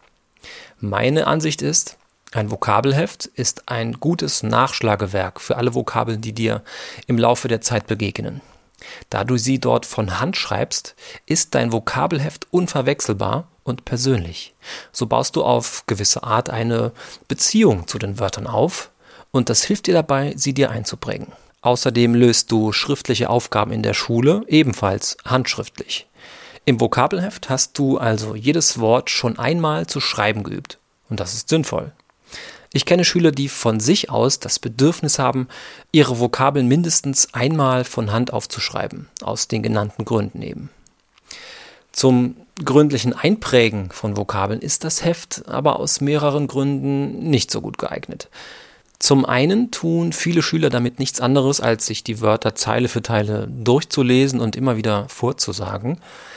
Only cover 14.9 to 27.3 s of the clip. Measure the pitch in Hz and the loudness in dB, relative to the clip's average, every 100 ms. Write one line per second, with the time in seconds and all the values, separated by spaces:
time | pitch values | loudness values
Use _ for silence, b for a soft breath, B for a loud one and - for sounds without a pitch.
14.9 | - 113 120 127 165 - 120 120 - - | -6 0 0 0 0 2 2 0 -8 -6
15.9 | 98 104 - 120 110 - 113 117 113 117 | -2 0 -2 0 0 0 -4 -2 0 -2
16.9 | B B B _ - - 214 214 101 85 | B B B _ -2 2 4 4 4 -2
17.9 | - 107 101 98 - 107 101 147 - - | -6 -6 -2 -4 -4 -4 0 0 0 -12
18.9 | _ B B B 131 120 117 - 208 - | _ B B B -2 0 0 0 -2 2
19.9 | 175 156 135 143 - 143 135 135 113 104 | 2 2 0 0 -4 -4 0 0 0 -6
20.9 | - - 101 - - b _ 120 123 135 | -8 -8 -8 -10 -16 b _ 2 2 2
21.9 | 120 120 120 123 117 - 113 107 104 - | 4 4 6 6 6 2 2 2 0 -2
22.9 | 139 - 107 113 120 - 107 104 110 107 | -4 -2 -2 2 0 0 -2 0 0 -2
23.9 | 104 - 117 131 190 226 156 143 - 101 | -2 0 2 4 2 2 4 4 2 0
24.9 | 95 - - - 127 123 - - - - | 0 -4 -8 -2 0 0 -4 -8 -10 -10
25.9 | - - B B B B B - 117 117 | -10 -10 B B B B B 0 2 2
26.9 | - 139 185 185 | 2 2 0 -4